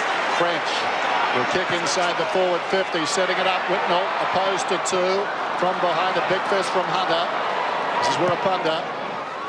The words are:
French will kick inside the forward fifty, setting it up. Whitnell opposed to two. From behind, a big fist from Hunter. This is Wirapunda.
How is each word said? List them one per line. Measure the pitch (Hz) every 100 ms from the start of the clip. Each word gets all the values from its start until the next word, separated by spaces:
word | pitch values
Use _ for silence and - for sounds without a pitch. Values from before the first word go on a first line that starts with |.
| - - - -
French | 175 160 - - - - - - -
will | 127 123
kick | 180 180
inside | 175 170 185 175 165
the | 160
forward | 190 180 170 -
fifty, | 196 185 175 147
setting | - 180 185
it | 185
up. | 185 -
Whitnell | 185 180 175 196 - 151
opposed | 180 196 190 -
to | 180 -
two. | 185 180 196 208 - - -
From | 180 185
behind, | 180 160 185 180
a | -
big | 190 -
fist | 196 -
from | 190 165
Hunter. | 175 180 170 180 - 156 151 - - - -
This | 165
is | 143
Wirapunda. | 175 175 190 185 160 160 - - - - - -